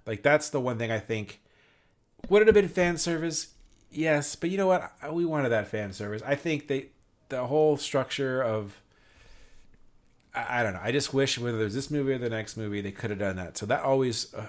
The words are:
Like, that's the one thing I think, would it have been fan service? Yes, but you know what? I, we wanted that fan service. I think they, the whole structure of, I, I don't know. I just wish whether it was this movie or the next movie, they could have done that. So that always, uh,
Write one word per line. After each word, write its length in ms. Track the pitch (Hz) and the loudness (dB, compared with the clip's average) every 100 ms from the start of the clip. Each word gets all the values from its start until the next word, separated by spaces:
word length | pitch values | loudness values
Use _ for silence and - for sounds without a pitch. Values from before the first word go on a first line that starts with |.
| - | -8
Like, 160 | 104 | 0
that's 280 | 143 147 - | 4 4 2
the 100 | 139 | -2
one 180 | 123 113 | -2 -2
thing 140 | 113 | -2
I 80 | 110 | -4
think, 400 | - 110 104 - _ _ _ _ _ _ _ _ - | -2 -6 -6 -14 _ _ _ _ _ _ _ _ 2
would 140 | 202 | 6
it 40 | 214 | 8
have 80 | |
been 140 | 208 185 | 8 4
fan 280 | 185 175 170 | 2 0 2
service? 520 | 175 165 165 151 - _ - _ _ | -2 -2 -2 -4 -8 _ -20 _ _
Yes, 460 | - 156 147 143 - | -4 2 2 0 -4
but 140 | 175 | -4
you 60 | 190 | 0
know 120 | 190 | 4
what? 240 | 180 - - | 2 0 -12
I, 80 | 147 | -6
we 140 | 165 | -2
wanted 240 | 170 151 127 | 0 2 2
that 180 | 110 104 | 2 0
fan 260 | 107 101 | -4 -6
service. 300 | 92 104 107 | -6 -8 -6
I 120 | 131 139 | -2 -2
think 320 | 170 147 - | 0 -4 -2
they, 220 | 135 - _ _ _ - | -4 -4 _ _ _ -8
the 160 | 127 127 | -6 0
whole 320 | 151 156 143 | 4 4 2
structure 640 | - 139 127 - 135 131 | 0 -2 -2 -2 -2 0
of, 380 | 120 110 101 - _ _ _ - - - - - - - - _ _ _ _ | 0 -2 -4 -14 _ _ _ -20 -20 -20 -20 -20 -20 -20 -20 _ _ _ _
I, 260 | - 113 123 | -8 -4 0
I 20 | |
don't 120 | 110 | 0
know. 60 | 87 | -2
I 100 | 104 | -2
just 220 | 135 - | -2 0
wish 240 | 135 135 120 | 0 0 0
whether 200 | 120 110 | -2 -2
it 60 | |
was 100 | 107 | -2
this 160 | 123 139 | -2 -4
movie 220 | 147 135 | -2 0
or 60 | 131 | -2
the 100 | 120 | -2
next 280 | 110 107 117 | -4 -6 -8
movie, 240 | 107 104 | -6 -4
they 100 | 98 | -6
could 160 | 98 110 | -6 -6
have 80 | 101 | -2
done 180 | 101 92 | -2 -4
that. 200 | 90 - | -8 -8
So 80 | 107 | -2
that 160 | 143 | 0
always, 500 | 135 135 127 107 - | 2 2 2 -2 -6
uh, 140 | - | -10